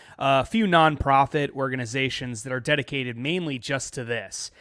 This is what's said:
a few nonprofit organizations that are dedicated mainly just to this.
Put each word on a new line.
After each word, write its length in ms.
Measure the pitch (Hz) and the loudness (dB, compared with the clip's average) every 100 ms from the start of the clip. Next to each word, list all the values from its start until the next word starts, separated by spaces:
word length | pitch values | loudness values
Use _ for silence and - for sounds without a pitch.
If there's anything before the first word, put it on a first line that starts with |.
| - - | -20 -2
a 260 | 135 135 | 2 2
few 220 | 123 226 208 | 2 2 4
nonprofit 840 | 170 156 147 143 135 135 156 143 | 6 6 4 4 4 4 0 -2
organizations 920 | 135 135 127 117 131 131 - 127 113 | -2 -4 -4 -4 -2 -2 -2 -6 -8
that 100 | 131 | -6
are 80 | 127 | -4
dedicated 560 | 120 147 131 143 123 117 | 0 0 0 -4 -6 -4
mainly 420 | 135 180 165 131 | -4 -2 -4 -6
just 360 | - 139 - | -4 -4 -4
to 100 | - | -8
this. 460 | 117 117 95 - - - | -6 -6 -6 -10 -12 -16